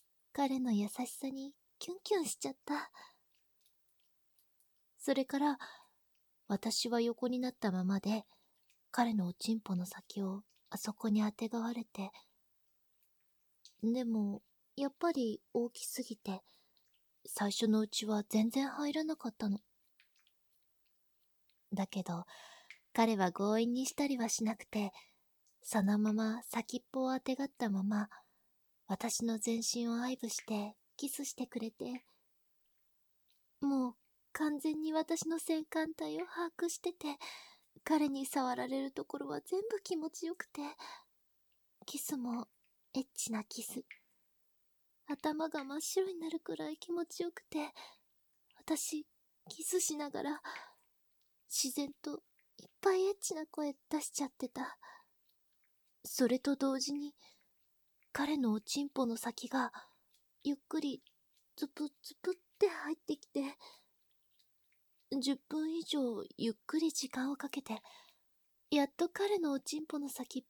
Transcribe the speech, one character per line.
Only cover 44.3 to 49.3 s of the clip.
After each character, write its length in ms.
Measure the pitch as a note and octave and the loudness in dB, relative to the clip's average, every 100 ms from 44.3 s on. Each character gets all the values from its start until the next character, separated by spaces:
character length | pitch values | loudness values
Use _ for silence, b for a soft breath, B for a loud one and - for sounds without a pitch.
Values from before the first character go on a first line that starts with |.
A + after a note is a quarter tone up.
| _ _ _ _ _ _ _ - | _ _ _ _ _ _ _ -8
頭 400 | C#4+ - D4+ D#4+ | -2 -2 0 -2
が 160 | D#4 | -2
真 140 | C4+ D4 | -4 -6
っ 20 | |
白 260 | - F#4+ F#4+ | -2 0 0
に 120 | F4 | -2
な 80 | D#4+ | -4
る 100 | D#4+ | -6
く 160 | - | -4
ら 140 | D#4+ D#4 | -6 -6
い 80 | D#4 | -6
気 160 | - | -4
持 120 | F4 E4+ | -4 -2
ち 180 | - | -4
よ 80 | F4 | -6
く 100 | - | -6
て、 300 | - D#4 D4 - B B B _ _ _ _ - | -6 -6 -6 -10 B B B _ _ _ _ -8
私、 480 | - D#4 - D#4 - _ _ | -2 -2 -2 -6 -8 _ _